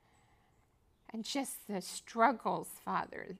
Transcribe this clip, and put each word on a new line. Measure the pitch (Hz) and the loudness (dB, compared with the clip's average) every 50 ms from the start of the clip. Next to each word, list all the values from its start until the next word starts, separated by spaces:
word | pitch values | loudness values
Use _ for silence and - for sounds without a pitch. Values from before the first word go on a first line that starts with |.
| _ _ _ _ _ _ _ _ _ _ _ _ _ _ _ _ _ _ _ _ _ - - | _ _ _ _ _ _ _ _ _ _ _ _ _ _ _ _ _ _ _ _ _ -10 -8
And | 226 214 | -8 -4
just | - - 277 269 262 - - - - | -2 -2 -2 -2 -2 -4 -8 -6 -4
the | 202 190 | -4 -4
struggles, | 180 - - - - - - 226 226 247 262 220 - 202 180 165 160 - - - - | -4 -4 -8 -10 -10 -4 4 6 6 6 6 4 2 0 0 0 -2 -6 -10 -8 -4
Father, | - 190 170 - - - - - - 185 190 | 0 0 0 0 -2 -4 -8 -8 -8 -10 -12